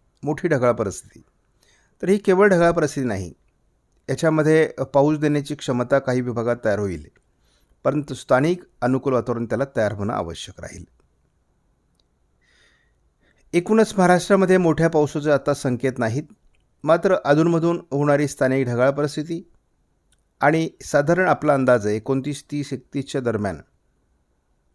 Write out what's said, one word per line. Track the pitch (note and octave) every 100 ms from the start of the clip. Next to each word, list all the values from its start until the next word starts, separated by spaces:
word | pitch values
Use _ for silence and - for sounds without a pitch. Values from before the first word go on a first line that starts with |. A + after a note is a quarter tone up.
| _ _
मोठी | C#3 D3 F3
ढगाळ | C#3+ B2
परिस्थिती, | A#2 G2+ F2 - - _ _ _ _ _ _ _ _
तर | F3
ही | G3+
केवळ | G3+ F3+ G#3
ढगाळ | F3+ E3+
परिस्थिती | F3 D3+ - B2+
नाही, | G2 F2 - _ _ _ _ _ _ -
याच्यामध्ये | C3+ D#3+ D#3 D3+ D#3 D#3 - C3+
पाऊस | C#3 D3 D3+
देण्याची | D3+ D3 C#3+
क्षमता | D3 - B2 A#2+ C#3
काही | C3 B2+
विभागात | B2 A#2 A#2 A#2+
तयार | A2+ G2+
होईल, | G2+ E2+ D2+ _ _ _ _ _ _ _
परंतु | C3 C#3+ C#3+
स्थानिक | C3 - B2+ D3+ F3+ - _
अनुकूल | B2 C3 C#3
वातावरण | B2+ A2+ A#2
त्याला | A#2 A2+ C#3 -
तयार | G#2
होणं | G2+ G2+
आवश्यक | G#2+ E2+ D#2+ - -
राहील. | - - D#2+ _ _ _ _ _ _ _ _ _ _ _ _ _ _ _ _ _ _ _ _ _ _ _ _ _ _
एकूणच | E3+ F3 A3 G#3+ -
महाराष्ट्रामध्ये | F3+ F3+ F3 G3 F#3 F#3
मोठ्या | F3 D#3 D#3+
पावसाचे | D#3+ D3 D#3+ D3
आता | C#3+ C#3+
संकेत | C#3 C#3 B2 C3+ B2+
नाहीत, | A2+ A#2+ D#3 _ _ _ _ _
मात्र | D3 F3 F#3+ F#3
अधूनमधून | C#3 D3 E3 E3 E3 E3+ -
होणारी | C#3+ D3 C#3+ D3
स्थानिक | - C3 C3 B2+
ढगाळ | A#2+ B2+
परिस्थिती | C#3 D3 D3 D3+ E3+ - _ _ _ _ _ _ _ _ _
आणि | C#3+ D#3+ D#3+ -
साधारण | - D3 D3 F3 F#3
आपला | C#3+ D3+
अंदाज | C#3 B2+ B2 G#2
आहे | G#2+
एकोणतीस, | A2+ C3+ C3+ C#3
तीस, | - D3 C#3
एकतीसच्या | B2 - C#3+ C3+ C#3
दरम्यान | B2 G#2+ G2+ D#2 - _ _ _ _ _ _ _ _ _ _